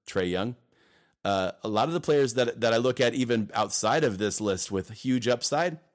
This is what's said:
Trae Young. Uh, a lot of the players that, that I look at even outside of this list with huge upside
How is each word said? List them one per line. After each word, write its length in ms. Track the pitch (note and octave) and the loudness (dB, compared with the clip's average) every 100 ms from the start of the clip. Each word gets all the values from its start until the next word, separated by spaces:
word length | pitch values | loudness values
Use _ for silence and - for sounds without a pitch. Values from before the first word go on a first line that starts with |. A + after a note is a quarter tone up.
| - | -6
Trae 240 | G2 F2+ | -2 0
Young. 240 | F2+ A#2 B2 _ _ _ _ _ _ | -2 -4 -6 _ _ _ _ _ _
Uh, 280 | G2 G2 F#2 - | -2 -2 -2 -4
a 40 | A2 | -2
lot 200 | G#2+ C#3+ | 0 0
of 60 | |
the 60 | E3 | 0
players 340 | - D3 C3 | 2 2 2
that, 260 | B2 A#2 A2 | 2 -2 0
that 120 | A2+ | 2
I 40 | A2+ | 2
look 240 | B2+ B2 | 2 2
at 140 | A#2+ | 2
even 360 | B2 A#2+ A#2 G2+ | 2 0 0 0
outside 500 | A2+ G#2 - G#2+ D#3 | -2 -2 0 2 2
of 140 | C3+ F#2+ | 2 0
this 220 | G#2 - | -2 -2
list 300 | G#2 F#2 - | -2 -2 -2
with 200 | F#2+ F#2 | -4 -6
huge 360 | A2 C3 B2+ A#2 | -6 -2 0 2
upside 520 | A#2+ - D3 F3 D#3+ _ | 0 0 0 -2 -4 _